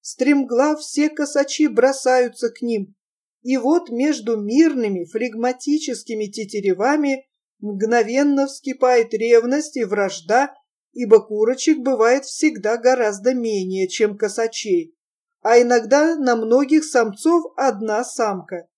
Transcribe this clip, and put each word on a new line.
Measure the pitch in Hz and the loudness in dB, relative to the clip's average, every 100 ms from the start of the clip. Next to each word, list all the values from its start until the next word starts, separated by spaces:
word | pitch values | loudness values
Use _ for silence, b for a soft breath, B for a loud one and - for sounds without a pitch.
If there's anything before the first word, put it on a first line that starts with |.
Стремглав | - - 269 285 262 240 294 302 | -18 -2 2 2 2 0 0 -2
все | - - 302 | -6 -2 -2
косачи | 302 285 285 277 - 302 | -2 -2 -2 -2 0 0
бросаются | 220 254 269 254 254 247 233 233 | 2 2 0 0 2 0 -4 -8
к | - | -6
ним. | 240 220 196 _ _ _ _ _ | -4 -4 -6 _ _ _ _ _
И | 240 262 | -4 -2
вот | 240 349 349 | 2 0 -2
между | 233 294 277 214 220 | -2 -2 -2 -4 -4
мирными | 208 262 330 269 220 185 170 | 0 2 4 2 -2 -4 -6
флегматическими | 220 247 220 247 247 - 302 311 226 - 214 208 | -6 -6 -4 -4 -4 -2 -2 -2 -10 -8 -8 -6
тетеревами | 214 208 208 196 180 240 302 285 269 _ _ _ _ | -8 -8 -4 -2 0 0 0 0 -4 _ _ _ _
мгновенно | 208 196 220 240 220 254 294 277 277 | -10 -4 0 2 2 0 2 0 -2
вскипает | - 269 254 254 247 226 | -6 -10 0 2 2 2
ревность | 220 226 233 240 285 302 262 | -2 4 4 4 -4 -4 -6
и | |
вражда, | 214 202 190 - 165 233 277 - _ _ _ | -4 -2 -2 -6 0 0 0 -6 _ _ _
ибо | - 226 214 | -8 4 4
курочек | 202 214 220 254 - 311 | 4 -2 0 0 0 0
бывает | 247 247 220 269 269 | 0 2 2 2 -2
всегда | - 311 220 208 233 | -2 -2 0 -4 0
гораздо | 247 254 214 202 220 | 2 2 0 0 -2
менее, | 254 226 202 185 190 185 | -2 -4 -4 -4 -4 -4
чем | - 214 202 | -2 -2 -2
косачей, | 208 214 226 - 214 175 160 _ _ _ _ _ | -6 -4 -4 -6 -2 -2 -2 _ _ _ _ _
а | 214 240 | 4 4
иногда | 240 240 220 277 320 320 | 6 2 4 2 4 0
на | 254 233 | 0 0
многих | 220 247 269 302 | 2 2 4 2
самцов | 302 247 226 202 311 339 311 - | 2 0 0 0 0 0 -2 -2
одна | 269 202 220 214 | -2 -2 -4 -4
самка. | 254 - 220 185 160 175 170 | -4 -4 -4 -4 -10 -14 -14